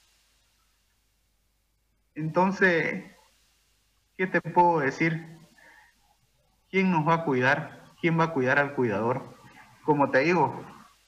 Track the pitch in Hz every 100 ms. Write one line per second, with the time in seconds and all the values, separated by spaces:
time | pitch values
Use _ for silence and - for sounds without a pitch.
0 | _ _ _ _ _ _ _ _ _ _
1 | _ _ _ _ _ _ _ _ _ _
2 | _ - 156 175 190 190 190 165 156 185
3 | - - _ _ _ _ _ _ _ _
4 | _ - 185 170 165 180 175 165 135 135
5 | 165 160 - - - _ - - _ _
6 | _ _ _ _ _ _ _ 190 190 165
7 | 151 165 147 127 127 147 - - - _
8 | 165 165 160 139 127 139 139 135 123 101
9 | 117 131 - - - - - _ - 147
10 | 135 131 156 180 131 - - - - _